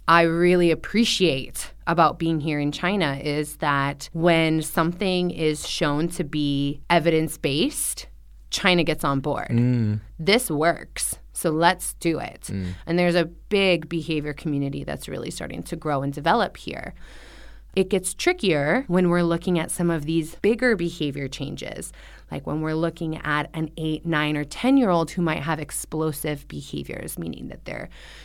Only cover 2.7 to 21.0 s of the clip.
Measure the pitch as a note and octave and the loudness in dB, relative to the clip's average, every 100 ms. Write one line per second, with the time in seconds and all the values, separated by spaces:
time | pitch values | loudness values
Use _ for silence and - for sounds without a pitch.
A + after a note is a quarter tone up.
2.7 | D3 F#3+ G3+ D3+ C3+ D3+ D3 D3 - D3+ | 0 0 2 0 0 -2 -2 -4 -2 0
3.7 | C#3+ C#3 C#3 - E3 E3+ E3 D#3+ D#3+ D3+ | 2 0 -4 -8 0 4 4 4 2 0
4.7 | - E3 F3 G3 F3+ F3+ E3 D#3 D3+ - | 0 0 0 0 0 0 0 0 0 -4
5.7 | - D#3 D3 E3 - C#3+ D3+ C#3+ C#3 C#3 | -2 0 0 -2 -2 -4 -2 0 0 -2
6.7 | C#3+ - E3+ D#3+ D#3+ D#3+ - C#3+ C#3 C4+ | -4 2 4 4 2 0 -2 -2 2 0
7.7 | - - - - - - - - - F3+ | -2 -6 -6 -12 -20 -20 -20 -8 0 4
8.7 | F3 D#3+ D3+ D3 C#3 D3+ B2+ - A#2+ B2 | 4 2 0 0 0 -2 -4 0 2 4
9.7 | B2 A2 G#2+ - - E3 G#3 G#3 D3+ E3 | 2 2 0 -6 -4 2 2 2 2 2
10.7 | - - - - - - - E3 D#3 E3+ | 0 -6 -8 -6 -8 -12 -4 -2 4 4
11.7 | F#3 - - E3+ D3+ - - - G2 F2+ | 4 -4 -4 -2 -2 -4 -10 -8 -4 -4
12.7 | F#2 - E3+ F3 E3+ E3+ - - G3+ F#3+ | -6 -2 2 4 4 2 -4 0 2 4
13.7 | E3+ D#3 E3+ D3+ D#3 D3+ D3 D#3+ C#3+ C#3 | 4 0 -6 -2 -4 -4 -6 -2 0 -2
14.7 | C#3+ C#3+ - - - - - - E3+ E3+ | -4 -6 -6 -6 -8 -8 -8 -8 -8 -8
15.7 | E3 D#3 C#3 C#3 C#3+ E3 A3+ G3+ - - | -6 -2 -2 -2 0 2 2 0 -4 -12
16.7 | - - - - - - - - - - | -10 -12 -14 -18 -18 -20 -20 -20 -20 -6
17.7 | F#3+ F#3 F#3+ F#3 - F4 F4+ F#3+ D3+ C#3+ | -2 2 0 -2 0 0 2 2 2 2
18.7 | A#3 C#4 F3+ F3 F3 E3+ E3+ F#3 E3+ - | 0 2 2 4 4 2 0 0 0 0
19.7 | - F3 E3 D3 E3 D#3 - G3+ A#3 B3+ | -2 0 0 0 -2 -2 -2 0 2 2
20.7 | G3 E3+ - | 2 -2 -2